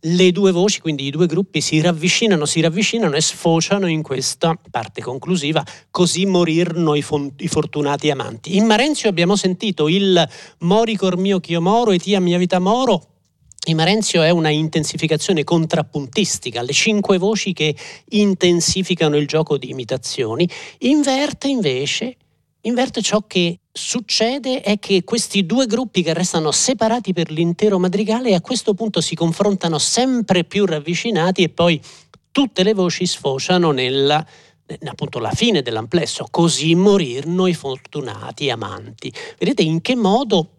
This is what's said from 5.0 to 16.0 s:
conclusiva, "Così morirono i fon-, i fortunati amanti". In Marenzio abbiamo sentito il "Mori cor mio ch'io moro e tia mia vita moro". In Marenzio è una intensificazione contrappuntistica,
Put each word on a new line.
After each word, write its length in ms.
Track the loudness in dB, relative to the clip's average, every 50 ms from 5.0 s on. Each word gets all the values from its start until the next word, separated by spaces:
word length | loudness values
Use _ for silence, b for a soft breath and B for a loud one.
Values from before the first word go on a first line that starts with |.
conclusiva, 640 | -10 -8 -10 -8 -4 -2 -2 -2 0 0 -2 -2 -2 B B B B B
"Così 360 | _ 0 2 2 2 0 0
morirono 720 | 2 2 2 2 4 2 0 0 0 0 0 0 2 2
i 60 | 0 0
fon-, 300 | -2 -4 -4 -4 -6 -10 -8
i 80 | -8
fortunati 640 | -4 -2 -2 -2 -2 -2 -4 -2 -2 -2 0 0 -2
amanti". 460 | -2 -2 -4 -8 -10 -14 _ 0 2
In 80 | 2 4
Marenzio 440 | 4 4 4 2 0 0 0 0 -2
abbiamo 280 | 0 2 2 2 2
sentito 500 | 2 0 -2 -2 -2 -4 -4 -2 0 0
il 400 | 2 2 2 2 4 4 4 2 B B B B B B B
"Mori 360 | 0 2 2 4 2 2 0
cor 220 | 0 0 -2 0 0
mio 200 | 0 0 0 0
ch'io 220 | 0 -2 -2 0
moro 320 | 2 4 4 4 4 4 2
e 60 | 0
tia 220 | 2 0 0 2
mia 180 | 2 2 2 2
vita 200 | 2 2 2 2
moro". 520 | 2 2 2 2 2 2 0 0 -2 _ _ _ _ _ _ _ _ _ -16 -10 -2
In 100 | -2 0
Marenzio 460 | 2 4 4 2 2 2 2 2 4 4
è 80 | 6
una 200 | 4 4 4 2
intensificazione 960 | 2 2 0 0 0 -2 -2 -2 -4 -4 -2 0 0 -2 0 0 0 0 2
contrappuntistica, 1160 | 0 2 0 2 2 0 -2 -2 -2 _ -8